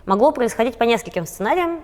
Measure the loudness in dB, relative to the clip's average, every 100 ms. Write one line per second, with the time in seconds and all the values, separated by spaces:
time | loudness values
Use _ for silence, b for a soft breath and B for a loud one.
0 | B 4 4 4 0 0 -2 0 2 0
1 | -2 -6 -6 -4 -2 0 -2 -4